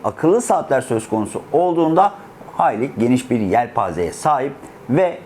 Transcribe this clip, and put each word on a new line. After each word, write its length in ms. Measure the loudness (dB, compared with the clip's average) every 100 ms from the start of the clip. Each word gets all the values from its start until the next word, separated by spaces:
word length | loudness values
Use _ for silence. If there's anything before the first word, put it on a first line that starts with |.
akıllı 380 | -6 0 2 2
saatler 400 | 2 -2 0 -2
söz 280 | 0 -4 -2
konusu 320 | -4 -4 -8 -2
olduğunda 600 | 0 2 2 2 4 2 0 -20 -20 -20 -2
hayli 340 | 0 0 -4 0
geniş 340 | 2 2 0
bir 80 | -2
yelpazeye 760 | 2 0 0 -2 -2 -2 -4
sahip 400 | -2 0 0 -2 -8 -18 -20 -2
ve 280 | 2 2 0